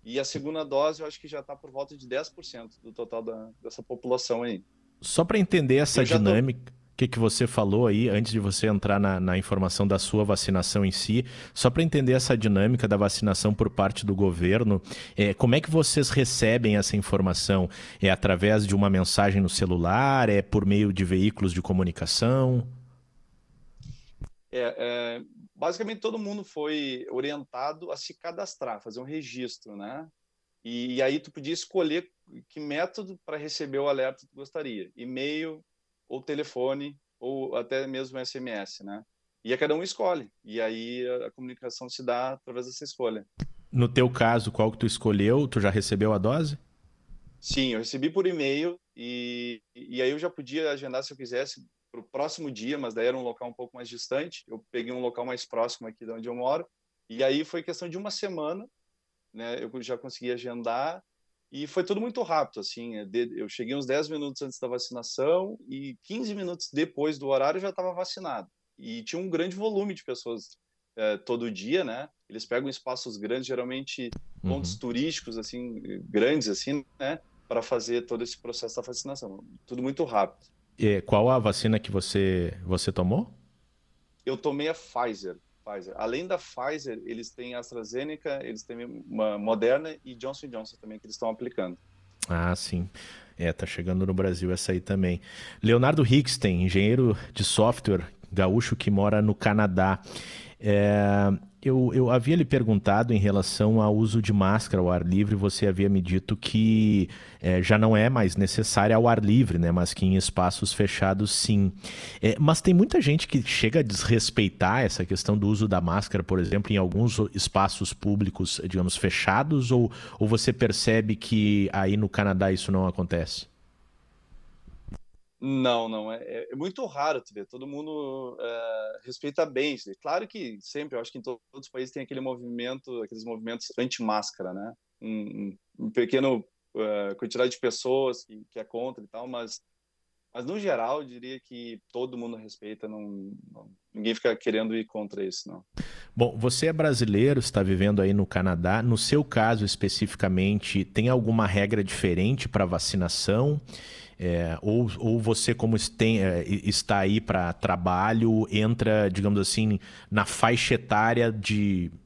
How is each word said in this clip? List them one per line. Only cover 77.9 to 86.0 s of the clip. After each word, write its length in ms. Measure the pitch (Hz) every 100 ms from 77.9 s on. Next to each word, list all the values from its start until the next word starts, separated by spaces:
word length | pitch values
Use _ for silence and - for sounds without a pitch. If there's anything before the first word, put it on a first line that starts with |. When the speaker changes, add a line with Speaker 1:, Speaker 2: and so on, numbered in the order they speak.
| 120 120
Speaker 1:
todo 180 | 120
esse 140 | 117 -
processo 380 | 120 117 113 -
da 60 |
vacinação. 640 | 120 123 139 139 107 98 - - _
Tudo 160 | 123
muito 220 | 127 139
rápido. 460 | 151 110 95 - _ _ _ _
Speaker 2:
E 240 | 107 101
qual 260 | - 104 117
a 100 | 127
vacina 400 | 107 101 113 110
que 120 | -
você, 640 | 101 - 98 95 90 85 90
você 260 | 90 92 -
tomou? 400 | 92 90 127 233 - _ _ _ _ _ _ _ _
Speaker 1:
Eu 140 | - 131
tomei 300 | 151 143 151
a 60 |
Pfizer, 640 | 165 - 120 120 101 95 87 _ _
Pfizer. 320 | - 101 92
Além 300 | -